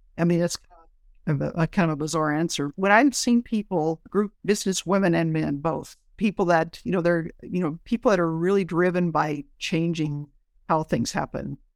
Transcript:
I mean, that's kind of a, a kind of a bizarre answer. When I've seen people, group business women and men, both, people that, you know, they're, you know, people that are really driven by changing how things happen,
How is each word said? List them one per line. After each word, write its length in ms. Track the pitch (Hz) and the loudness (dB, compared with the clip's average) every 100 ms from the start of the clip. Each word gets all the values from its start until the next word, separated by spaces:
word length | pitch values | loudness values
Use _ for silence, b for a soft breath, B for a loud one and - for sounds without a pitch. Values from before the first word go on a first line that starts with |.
| _ - | _ -2
I 60 | |
mean, 160 | 170 170 | 0 2
that's 180 | 175 - | 0 -4
kind 840 | - 165 165 _ _ - - 143 | -12 -20 _ _ _ -10 -4 -2
of 0 | |
a, 220 | 147 - | -2 -2
a 40 | 160 | -2
kind 240 | - 170 | 0 0
of 40 | 151 | 0
a 20 | |
bizarre 360 | 151 160 156 | -4 -2 0
answer. 380 | 151 170 - 147 - | 0 -2 -2 -6 -2
When 140 | 190 | 4
I've 220 | 208 277 - | 6 4 2
seen 260 | - 240 | 2 2
people, 600 | 240 220 208 180 156 160 - | 2 -4 -2 -2 0 -2 -4
group 220 | - 107 - 165 | -2 -2 -4 -2
business 400 | 208 - 185 - | 0 0 -2 0
women 280 | 196 196 | 2 4
and 200 | 170 165 | 2 2
men, 240 | 160 156 143 | 0 -2 -2
both, 400 | 160 156 - - _ - | -4 -4 -8 -18 _ -4
people 240 | 214 180 180 | -2 0 4
that, 340 | 170 165 - | 4 2 -4
you 80 | - | -4
know, 100 | 180 | 0
they're, 300 | 170 170 165 - | 2 0 -2 -10
you 180 | - 180 | -8 -4
know, 200 | 175 156 | -2 -4
people 280 | - 233 254 | -4 0 2
that 80 | 196 | 2
are 120 | 170 | 2
really 320 | 160 175 202 | 0 0 0
driven 460 | 175 165 180 180 175 | 0 0 2 2 0
by 340 | 156 156 147 139 _ | 0 -2 -4 -10 _
changing 720 | - 170 165 165 151 143 147 _ _ _ - | -4 -2 0 -2 -4 -6 -10 _ _ _ -2
how 140 | 160 | -2
things 280 | 156 - - | 0 -2 -2
happen, 460 | - 147 - 135 139 _ | -4 -6 -6 -10 -12 _